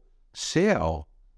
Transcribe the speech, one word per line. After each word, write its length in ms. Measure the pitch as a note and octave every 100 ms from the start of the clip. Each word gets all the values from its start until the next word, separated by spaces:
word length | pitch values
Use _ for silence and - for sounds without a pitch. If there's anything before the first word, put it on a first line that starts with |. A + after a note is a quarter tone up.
| _ _ _
sale. 720 | - - D#3 G#3 D3 E2 D#2 - _ _